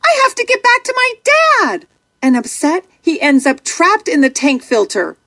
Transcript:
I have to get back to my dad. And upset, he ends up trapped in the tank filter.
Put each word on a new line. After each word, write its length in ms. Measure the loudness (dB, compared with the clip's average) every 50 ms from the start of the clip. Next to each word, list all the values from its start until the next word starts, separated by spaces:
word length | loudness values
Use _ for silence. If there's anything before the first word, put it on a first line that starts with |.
| 0
I 160 | 0 0 2 0
have 100 | -2 0
to 100 | -4 -4
get 180 | -2 -2 0
back 220 | 2 0 0 0 0
to 100 | -4 -4
my 160 | -2 -2 -2 -4 -4 _
dad. 640 | 0 2 2 4 2 2 2 0 -2 -2 -6 -10 _ _ _ _ _ _ _
And 140 | 0 0 0
upset, 480 | 0 0 -6 -10 -4 -2 -2 -2 -2 -4 _ _ _
he 200 | _ -4 -2 0
ends 260 | 0 2 2 2 2
up 180 | 2 -2 -2 _
trapped 440 | -10 -4 0 0 2 2 0 -2 -2
in 120 | 0 2
the 100 | 2 2
tank 320 | 0 0 -2 0 -2 -2
filter. 540 | -4 -2 -2 0 0 -2 -2 -6 -6 -6 -8 _ _